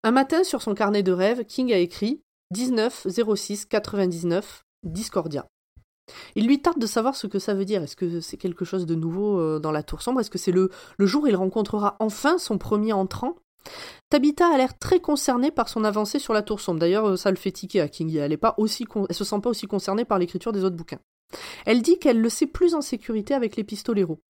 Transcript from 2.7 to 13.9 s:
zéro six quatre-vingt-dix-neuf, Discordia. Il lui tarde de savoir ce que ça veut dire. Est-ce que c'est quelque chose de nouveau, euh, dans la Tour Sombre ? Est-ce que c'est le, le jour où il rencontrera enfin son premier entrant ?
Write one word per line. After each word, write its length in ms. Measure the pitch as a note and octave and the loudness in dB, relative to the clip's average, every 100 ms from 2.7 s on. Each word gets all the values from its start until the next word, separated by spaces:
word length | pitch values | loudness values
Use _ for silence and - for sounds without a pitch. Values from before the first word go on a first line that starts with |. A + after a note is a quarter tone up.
| A#3 A3+ - - | 2 0 -2 -4
zéro 300 | F#3 A3 G3+ | 0 0 0
six 300 | - G3+ - | -2 -8 -2
quatre-vingt-dix-neuf, 960 | A3 G#3 G3+ F#3 E3+ F3 E3+ G3+ - _ _ | -2 0 0 0 0 0 -2 -2 -18 _ _
Discordia. 640 | E3 E3 A3+ G3+ D#3+ C#3+ - _ _ - _ _ - - - - | -10 -8 -4 -4 -4 -6 -10 _ _ -20 _ _ -20 -20 -8 0
Il 120 | A3+ | 2
lui 140 | C#4+ | 4
tarde 180 | F4 E4 | 2 0
de 80 | A3+ | 0
savoir 280 | A#3 A#3 C4 | 0 0 -2
ce 120 | G3+ | -4
que 100 | G3 | -4
ça 160 | - | -2
veut 120 | G3 G3 | -2 0
dire. 180 | G#3 | -2
Est-ce 120 | D3 - | -4 -4
que 260 | F3+ E3+ | -4 -4
c'est 160 | D#3+ - | -8 -6
quelque 280 | F#3 E3+ F3 | -6 -6 -4
chose 200 | F#3+ E3+ | -4 -2
de 100 | E3 | -2
nouveau, 440 | E3 F3+ G#3 G3 | -2 -2 0 0
euh, 200 | D#3+ D#3 | 0 -2
dans 120 | D#3 | -2
la 120 | D3+ | -4
Tour 180 | D3+ D#3+ | -4 -8
Sombre ? 200 | - C4 | -2 -2
Est-ce 100 | G#3+ | -2
que 60 | F3+ | -2
c'est 120 | - | 2
le, 180 | F3+ F#3+ - - - | 2 2 -2 -20 0
le 80 | G3 | 2
jour 180 | C4 | 4
où 40 | D4 | 2
il 80 | F#3 | 2
rencontrera 640 | F#3+ A3 G3+ G#3+ G3+ - | 2 0 -2 0 -2 0
enfin 380 | A3 G#3+ C#4+ F4 | -4 0 2 2
son 200 | - G#3 | 0 -4
premier 360 | - G#3 G#3+ | 0 0 2
entrant ? 420 | G3+ F#3+ - B3 E4+ _ _ - - - | 0 -2 -2 -6 -6 _ _ -20 -16 -16